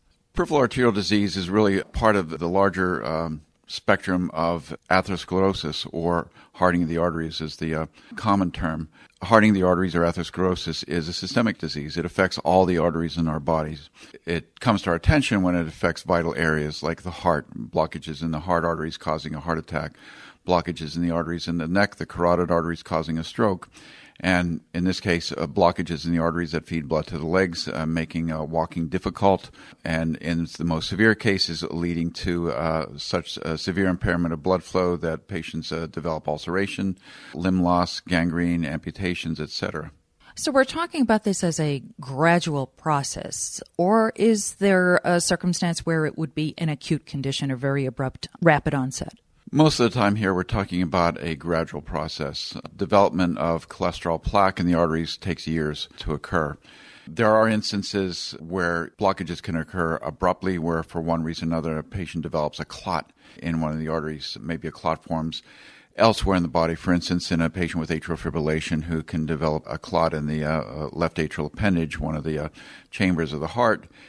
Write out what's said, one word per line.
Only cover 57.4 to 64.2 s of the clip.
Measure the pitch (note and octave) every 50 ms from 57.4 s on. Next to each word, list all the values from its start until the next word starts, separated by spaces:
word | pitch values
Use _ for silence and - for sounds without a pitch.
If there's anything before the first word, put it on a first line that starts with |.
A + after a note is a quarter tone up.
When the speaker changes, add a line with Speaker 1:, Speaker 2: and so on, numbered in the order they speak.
| A2 A2+
Speaker 1:
instances | A2 A2 - - G#2 G2+ F#2+ - - G2+ F#2+ F#2 E2+ - - - - -
where | D#2 E2 F2+ F#2+ F2 F2 E2+ E2+ E2 - _
blockages | - G#2+ F#2+ G2 - F2+ D2+ F2 -
can | - G2 E2
occur | E2 D2 - - F#2 E2+ E2 D#2 - -
abruptly, | D#2+ D2 - F#2 F2+ F#2 - F#2 F#2+ F#2 E2+
where | D#2+ E2+ E2 E2 D#2+
for | - - E2+
one | D#2+ E2 E2 E2 D#2+
reason | E2 E2 - E2+ E2
or | E2
another, | D#2+ D#2 D#2+ D#2+ D#2
a |
patient | D#2 - - G2 E2+ - - E2+
develops | D2 E2 D#2+ D#2 D2 D2 - -
a | D2+
clot | - - - - F#2+ F2 D#2 - _ _ _ _ - - -
in | - E2 E2 D#2+
one | D#2+ D#2
of | D#2 D#2
the | D#2 D#2
arteries. | D#2 D#2+ D2+ D#2 D#2 D2